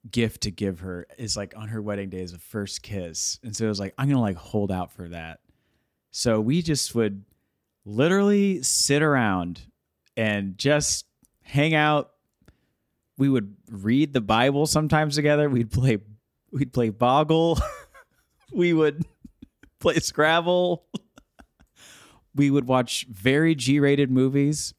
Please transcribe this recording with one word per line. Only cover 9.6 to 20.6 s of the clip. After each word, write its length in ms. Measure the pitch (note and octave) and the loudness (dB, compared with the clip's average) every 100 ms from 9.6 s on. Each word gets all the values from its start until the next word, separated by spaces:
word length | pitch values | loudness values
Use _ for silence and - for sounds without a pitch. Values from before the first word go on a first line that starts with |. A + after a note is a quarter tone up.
| - _ _ _ _ - | -16 _ _ _ _ -4
and 400 | A2 G#2 G2 F#2+ | -2 0 -4 -4
just 460 | C3+ D3+ D3+ - - _ _ _ | 0 0 0 -6 -10 _ _ _
hang 320 | - C#3+ D#3 | -4 0 2
out. 380 | D#3 D3+ D3 - _ _ _ - _ _ _ _ _ _ - | 2 2 0 -2 _ _ _ -20 _ _ _ _ _ _ -2
We 100 | C#3 | 2
would 280 | C3 G2+ G2+ _ | 2 -2 -14 _
read 420 | G2+ G2+ C3 D3+ | -6 0 2 2
the 60 | C3+ | 0
Bible 440 | G#2 A2 C3 C#3 D3+ | 2 2 4 2 0
sometimes 500 | D3+ D#3 D#3 D#3 C#3+ | 0 2 2 2 0
together. 340 | D3 D3 D3 | 2 2 2
We'd 200 | B2+ A2+ | 0 0
play, 280 | B2 C3 G#2+ G#2 G#2 _ _ _ | 0 2 0 -4 -20 _ _ _
we'd 220 | C3 C3+ | -6 -2
play 160 | B2+ A#2 | 0 -2
Boggle. 720 | G#2+ B2 C#3 D3+ D#3+ E3 E3 | 2 2 4 4 2 2 0
<laughs> 60 | - - - - _ _ _ _ _ | -4 -8 -20 -20 _ _ _ _ _
We 180 | C4+ F3 | 0 2
would 300 | D#3+ D3+ D3 - _ - _ | 4 2 0 -8 _ -20 _
<laughs> 360 | - _ _ _ | -20 _ _ _
play 180 | E3+ D#3 | 0 0
Scrabble. 840 | - - D#3 E3 E3+ F3+ | -2 0 2 2 2 0